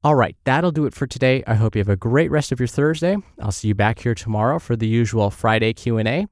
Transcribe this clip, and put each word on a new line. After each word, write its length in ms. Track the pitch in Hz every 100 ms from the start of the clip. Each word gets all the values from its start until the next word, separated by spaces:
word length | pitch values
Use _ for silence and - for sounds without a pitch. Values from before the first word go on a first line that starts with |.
All 120 | 147 147
right, 200 | 101 -
that'll 280 | - 135 175
do 140 | 151 143
it 80 |
for 140 | - 135
today. 360 | - 131 131 110
I 80 | 110
hope 200 | 110 107
you 40 |
have 100 | 101
a 60 | 98
great 360 | 113 131 165
rest 200 | 151 139
of 80 | 127
your 80 | 123
Thursday. 500 | - 147 156 170 202 - -
I'll 100 | 110
see 180 | - 107
you 60 | 101
back 240 | 104 113
here 140 | 120 113
tomorrow 440 | 117 107 113 165
for 160 | - 117
the 120 | 110
usual 440 | 113 113 117 104
Friday 400 | - 117 110 113
Q 240 | 113 - 113
and 100 | 107
A 200 | 143 202